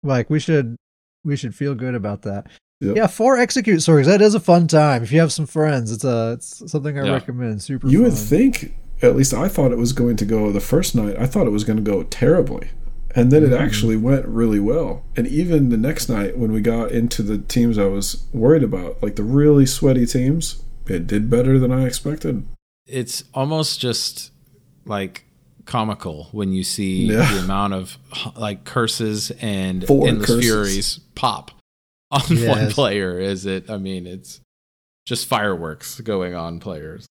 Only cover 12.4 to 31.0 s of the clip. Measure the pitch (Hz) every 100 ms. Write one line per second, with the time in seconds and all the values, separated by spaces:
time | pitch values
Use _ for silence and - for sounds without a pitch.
12.4 | - - - - - - - - 123 147
13.4 | 151 123 147 104 113 110 113 139 - 110
14.4 | 117 104 101 147 151 - - - 120 143
15.4 | 175 165 135 113 123 156 - 113 101 -
16.4 | 113 107 107 113 110 120 117 - 104 107
17.4 | - - 120 107 98 95 98 - - 131
18.4 | 113 156 120 98 87 - 104 101 107 135
19.4 | 147 147 135 - 135 131 120 131 127 160
20.4 | - - - - - 92 85 104 110 117
21.4 | 131 135 127 127 131 127 143 151 160 135
22.4 | - - _ _ _ 131 117 - - -
23.4 | 135 160 156 - 127 117 - - - _
24.4 | _ _ _ _ - 104 95 - _ _
25.4 | _ _ - 123 110 104 95 76 76 107
26.4 | 98 95 92 - 98 92 92 110 127 101
27.4 | 92 98 101 95 92 - _ - 120 120
28.4 | 110 101 - - 113 - 110 107 107 -
29.4 | 113 101 92 92 92 139 127 113 104 120
30.4 | 120 107 101 98 98 -